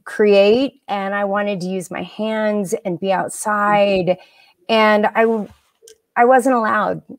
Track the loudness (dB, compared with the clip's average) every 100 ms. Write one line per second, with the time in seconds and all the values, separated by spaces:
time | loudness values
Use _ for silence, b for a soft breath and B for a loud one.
0 | -8 0 4 6 6 4 0 -6 -10 -8
1 | -6 -4 -4 -4 -4 -6 -6 -8 -8 -12
2 | -12 -8 -6 -4 -2 -2 -4 -6 -6 -6
3 | -4 -4 -4 -6 -4 -2 0 2 2 0
4 | 0 -2 b b b b -2 2 4 4
5 | 2 0 0 0 -6 -14 _ _ -20 -20
6 | _ 2 4 4 4 0 0 -2 -2 -4
7 | -10